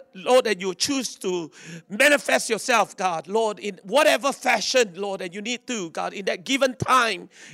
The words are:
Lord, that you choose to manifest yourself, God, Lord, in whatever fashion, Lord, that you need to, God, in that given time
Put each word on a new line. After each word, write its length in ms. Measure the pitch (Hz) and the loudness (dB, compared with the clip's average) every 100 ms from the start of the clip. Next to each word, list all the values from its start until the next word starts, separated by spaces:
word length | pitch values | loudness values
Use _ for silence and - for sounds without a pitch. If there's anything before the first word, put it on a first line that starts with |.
| - | -14
Lord, 320 | 185 175 254 233 | -6 4 4 4
that 160 | 190 | -2
you 120 | 190 175 | -4 -4
choose 400 | - 269 233 - | -2 -2 -4 -6
to 320 | 190 175 156 - - 170 - | -6 -4 -6 -12 -18 -18 -8
manifest 600 | 208 294 285 - 254 - | 2 4 4 2 -2 0
yourself, 460 | 202 - 226 185 - | -4 0 2 2 0
God, 320 | 185 160 170 | -4 -4 -2
Lord, 320 | 220 220 185 | -2 -2 -4
in 200 | 202 196 | -8 -10
whatever 480 | 196 262 302 277 254 | 0 4 4 4 0
fashion, 600 | - - 226 - 254 220 170 | -2 0 0 2 2 2 -2
Lord, 260 | 202 190 | -8 -6
that 120 | 185 | -8
you 80 | 196 | -8
need 240 | 214 240 - | -6 -6 -6
to, 220 | 233 165 | -6 -6
God, 240 | - 180 | -6 -6
in 120 | - 196 | -6 -6
that 200 | 220 160 | -4 -2
given 300 | 262 269 233 | 2 2 0
time 540 | - 254 226 175 - - - | 2 4 4 -2 -8 -20 -14